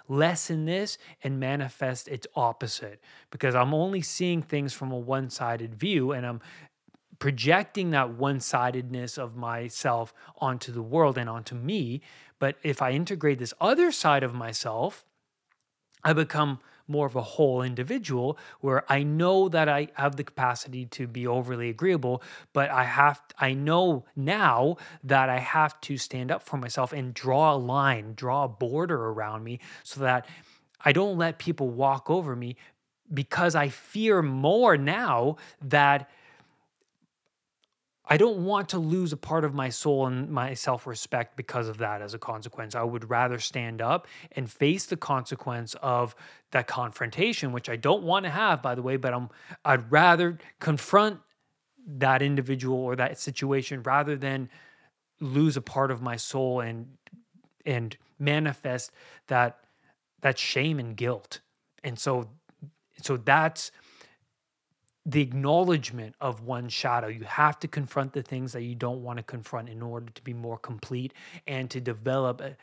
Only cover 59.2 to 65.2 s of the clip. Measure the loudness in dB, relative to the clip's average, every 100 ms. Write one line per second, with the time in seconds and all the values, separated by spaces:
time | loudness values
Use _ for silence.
59.2 | -2 2 2 -2 _ _ _ _ _ _
60.2 | -2 0 -2 0 0 -2 -6 -4 -4 -4
61.2 | -8 -18 _ _ _ _ -12 -6 -2 -2
62.2 | -4 -14 _ -20 -20 _ _ _ -4 -2
63.2 | 4 6 4 0 -10 _ _ -20 -20 _
64.2 | _ _ _ _ _ _ _ _ -2 0